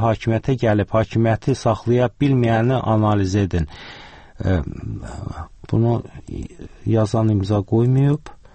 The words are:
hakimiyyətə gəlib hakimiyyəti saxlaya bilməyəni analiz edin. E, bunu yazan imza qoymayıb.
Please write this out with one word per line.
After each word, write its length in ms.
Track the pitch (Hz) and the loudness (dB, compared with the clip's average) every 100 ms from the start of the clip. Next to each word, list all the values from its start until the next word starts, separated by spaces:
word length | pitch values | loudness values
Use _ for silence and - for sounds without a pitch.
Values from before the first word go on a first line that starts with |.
| 113 | 2
hakimiyyətə 540 | 107 - 113 - 135 | 0 0 -2 0 0
gəlib 320 | 117 104 98 110 | 2 2 2 0
hakimiyyəti 640 | 107 113 113 110 - 127 | 0 2 2 0 0 -2
saxlaya 480 | 120 107 - 123 123 | 0 -2 0 2 2
bilməyəni 720 | - 147 131 120 113 117 131 | 0 2 2 2 2 2 0
analiz 560 | - 110 107 104 95 104 | 0 2 2 2 2 0
edin. 320 | 98 87 80 - - - - - - - | 0 0 -4 -8 -18 -20 -20 -20 -20 -8
E, 220 | 101 92 - - 107 107 - - - - 80 - - | -2 0 -2 -8 -10 -10 -12 -12 -12 -12 -14 -14 -4
bunu 320 | 110 117 117 - - - - - - - - 104 | 0 2 0 -4 -16 -14 -12 -12 -14 -20 -10 0
yazan 440 | 110 107 117 110 | 0 2 2 2
imza 280 | 107 92 104 | 2 0 -2
qoymayıb. 680 | 98 113 120 131 139 147 - - - | 0 2 2 2 2 0 -6 -20 -20